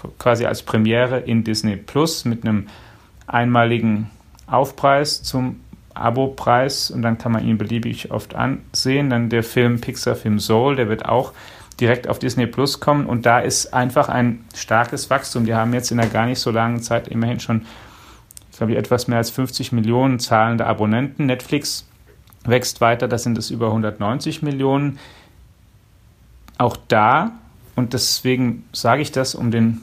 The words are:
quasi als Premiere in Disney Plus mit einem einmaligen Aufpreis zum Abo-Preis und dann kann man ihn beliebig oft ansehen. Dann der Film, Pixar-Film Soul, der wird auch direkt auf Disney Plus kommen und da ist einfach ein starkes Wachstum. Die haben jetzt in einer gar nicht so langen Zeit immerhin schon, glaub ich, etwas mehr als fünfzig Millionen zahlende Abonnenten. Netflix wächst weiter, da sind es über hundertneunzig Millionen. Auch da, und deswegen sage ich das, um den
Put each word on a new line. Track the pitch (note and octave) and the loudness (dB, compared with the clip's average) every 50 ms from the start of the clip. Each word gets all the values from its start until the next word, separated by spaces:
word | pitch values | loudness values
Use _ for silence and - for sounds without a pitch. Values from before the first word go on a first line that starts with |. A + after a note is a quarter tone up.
| - - - - | -16 -16 -16 -2
quasi | - B2+ A#2 A2+ A#2+ | 2 2 2 2 0
als | - A2+ - | -2 -4 -4
Premiere | - - - A2+ G#2+ A2 A2+ A#2+ B2+ B2 C3 B2 | -4 -2 2 2 4 4 4 2 2 0 0 -4
in | - - A#2 A2+ G#2+ | -2 0 0 0 0
Disney | A2+ A2 G#2+ - A2 G2+ | 0 -4 -2 -2 -2 -4
Plus | G2 - - - C#3 D#3 D#3+ D#3+ - - | -4 -8 -4 0 0 0 0 -2 -4 -4
mit | B2 A#2 A2+ - | -4 -4 -2 -2
einem | A2+ G#2+ G2+ G2+ - - - - - - - - - _ - - | -2 -2 -2 -2 -6 -16 -20 -20 -20 -20 -20 -20 -20 _ -20 -14
einmaligen | - - A#2+ A#2+ B2 A#2+ A#2+ A#2 A#2 A#2+ A2+ G#2+ A2+ G#2+ G#2 A2 A2 - - _ - - - - | -2 0 0 2 4 4 4 4 4 2 2 2 0 0 0 -2 -8 -12 -20 _ -20 -20 -20 -8
Aufpreis | - B2+ B2 C#3 C3+ - - - C#3 C#3 C#3 D3 C#3+ - - - | 0 0 0 0 0 -2 0 2 4 4 4 2 0 -4 -6 -6
zum | - - C3 B2+ B2+ A#2 - - - - - - - - | -4 -4 -2 -2 -2 -6 -10 -16 -20 -20 -20 -20 -16 -10
Abo-Preis | - - A#2 A#2 B2+ C3+ C3+ C3+ - - B2 A#2+ B2 C3 C#3 C3+ - - - | -2 -2 0 0 0 -2 -2 -2 -4 0 2 2 4 2 0 -2 -4 -6 -6
und | - B2+ | -4 -2
dann | A#2 A#2 A2+ | 0 0 -2
kann | A2+ - A#2+ | -2 0 -2
man | A2+ A2 A2+ | -2 0 2
ihn | A#2 A2+ | 0 0
beliebig | G#2 G#2+ G2+ A2+ A#2+ A#2 A#2 A2+ - - - | 0 0 -2 -4 -4 -4 -4 -6 -6 -8 -6
oft | A#2 A2 - - - | -6 -6 -6 -8 -4
ansehen. | - A#2+ B2+ C3+ C3+ - - - - - C3 C3 C#3 C#3+ C#3 | -4 -2 -2 -2 -4 -8 -4 -2 0 0 2 2 2 2 2
Dann | B2 A#2 A#2 A2 | 2 2 0 2
der | A#2 A#2 A2+ | 0 0 0
Film, | - - C3 A#2+ A#2+ A#2+ A#2 | 0 2 2 4 4 2 0
Pixar-Film | - - A#2+ - - B2 A#2 - - A2 G#2+ G#2 | -4 -6 -8 -4 -2 -2 -2 -2 0 0 0 0
Soul, | G2+ - A2 A2+ B2 C#3 C#3+ | 2 2 2 4 4 2 2
der | C3 A#2+ G#2 | 0 0 -2
wird | A2 A2 - | -2 -4 -2
auch | - A2+ B2 C3+ - - - - - - - - - - - | 0 0 0 0 -2 -10 -18 -20 -20 -20 -20 -20 -20 -4 0
direkt | B2 A2+ A#2 B2+ - | 2 2 2 2 0
auf | - A2 - | -6 -4 -2
Disney | - B2+ A#2 B2+ A#2+ | -2 -2 0 0 -2
Plus | A2+ - - C3 C3+ - - | -2 0 0 0 0 -2 -2
kommen | - - D3 D3 C#3 | 0 2 2 2 0
und | - A#2+ A#2 A#2 | -2 -4 0 4
da | A#2+ A#2 B2 | 4 4 4
ist | - A2+ A2 - - - - | 2 0 -2 -2 -4 -2 0
einfach | B2+ B2 B2+ A#2+ D3+ C#3 - | 0 0 2 2 0 0 2
ein | - B2 A#2+ A#2+ A2+ - - - - | 2 2 2 0 0 -2 -8 -16 -14
starkes | - - - A2 A2+ A#2+ A#2 - C3 - - | -14 -4 0 2 2 2 0 -4 -8 -2 -2
Wachstum. | C3 C#3 - - - B2 A#2 | -2 -2 -2 -4 -2 -2 0
Die | A2+ A2+ | 0 2
haben | A2+ A2+ A#2+ A#2+ | 0 2 2 0
jetzt | B2 A#2+ - | -2 -2 -2
in | A#2 A#2+ | 0 0
einer | A#2 G#2+ | 0 2
gar | G#2 A2+ A2+ | 2 0 0
nicht | B2 B2+ - | 0 0 -2
so | - B2+ | -2 0
langen | A2 A2+ A2+ A#2 A#2+ A#2 | 0 0 0 0 -2 -4
Zeit | A#2+ - A#2 A#2 - | -2 -2 -2 -2 -2
immerhin | - - A#2 A#2 A#2+ A#2+ A2+ | -4 -4 -2 -2 -2 -2 -4
schon, | - - A#2 A2 A2+ - - - - - - - - - - - - _ - - - - - | -2 -2 -2 -2 -2 -6 -18 -20 -20 -20 -20 -20 -20 -20 -20 -20 -20 _ -20 -20 -20 -20 -8
glaub | - A#2 G#2+ | -4 -2 -2
ich, | A2+ | 0
etwas | G#2+ G#2 - B2 A#2+ - | -2 0 0 -2 -2 0
mehr | - A#2+ | 0 0
als | A#2 A2+ A#2 | 0 -2 -2
fünfzig | - - C3 B2+ - - C3 - | -2 -4 -4 -4 -4 -8 -6 -4
Millionen | B2 A#2 G#2+ A2 A#2 B2 C3 C3+ B2+ A#2 | -2 -2 0 2 2 2 2 2 0 -2
zahlende | - - A#2+ A2 A2 A#2 A#2 A2+ A2+ | -2 2 2 2 4 2 2 0 0
Abonnenten. | A2 A2 G2+ G#2+ G#2+ G#2+ A#2 C3+ C#3 - - D3+ | -2 0 0 2 2 2 0 0 -4 -4 -2 0
Netflix | C3 B2+ B2+ - - D3+ C#3+ C#3+ - - - - _ - _ - - - - _ - - _ - | 0 0 -2 -2 -4 -4 -2 -2 -4 -8 -10 -12 _ -20 _ -20 -20 -20 -20 _ -20 -20 _ 0
wächst | A#2 A#2 B2 B2 - - - | 2 2 2 2 -2 -2 2
weiter, | B2 A#2 A#2 A#2+ B2+ A#2 | 4 4 4 2 0 -2
da | A#2+ | -2
sind | A2+ - B2+ A#2 | -2 0 -2 -2
es | G#2+ - - | -2 -4 -6
über | B2+ A#2 A#2 A2 G#2+ | -4 -2 0 0 0
hundertneunzig | A2+ G#2+ G#2+ G#2 - G#2 G#2 A#2+ C3+ - D#3 D3+ - | 0 0 -2 -2 -2 -2 -2 -2 -2 -4 -6 -6 -4
Millionen. | D#3 D3 C#3 C3+ C3+ C3+ C3+ C#3 C#3+ C#3+ C#3 - - - - - - - _ - - - - _ _ _ _ _ _ _ _ _ _ - _ _ - - - - - - - | -4 -4 -2 0 0 2 2 2 0 -2 -4 -6 -16 -20 -20 -20 -20 -20 _ -20 -20 -20 -20 _ _ _ _ _ _ _ _ _ _ -20 _ _ -20 -20 -20 -20 -20 -20 -4
Auch | - B2 A#2 - - - | -2 0 0 0 -4 -2
da, | _ A#2+ A2 G#2 A2+ C3 D#3 F#3 A3+ - - - - - - - - - | _ 4 4 6 6 4 4 2 -2 -6 -10 -20 -20 -20 -20 -20 -8 -4
und | - B2 A#2 C3+ | -4 -2 -2 -2
deswegen | A#2+ - - - - - C3 B2+ B2 B2+ A#2+ A2+ - - - | -2 -2 -2 -2 -2 0 0 0 2 0 0 -2 -4 -10 -12
sage | - - - A#2 B2 C#3+ D3+ | -12 -2 2 2 2 2 0
ich | - | -2
das, | - C3 C3 B2+ - | -2 -2 -2 -2 -4
um | - - A#2 | -2 -2 0
den | A2 A#2 A2+ A2+ A2+ A2+ | 2 4 2 2 2 -2